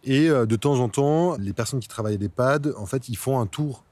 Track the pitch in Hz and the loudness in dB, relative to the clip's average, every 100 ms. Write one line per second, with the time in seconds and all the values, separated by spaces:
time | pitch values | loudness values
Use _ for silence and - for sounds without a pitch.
0 | 127 135 160 139 113 113 147 135 123 139 | 2 2 4 4 2 2 2 2 0 2
1 | 143 156 175 147 101 98 113 135 107 - | 2 2 2 -2 -4 -4 -4 -4 -6 -6
2 | 107 104 101 - 127 151 147 107 101 135 | -4 -2 -4 0 2 2 0 -6 -6 -6
3 | - 113 - 135 107 - 151 127 _ | -6 -6 -2 0 -2 -2 -6 -6 _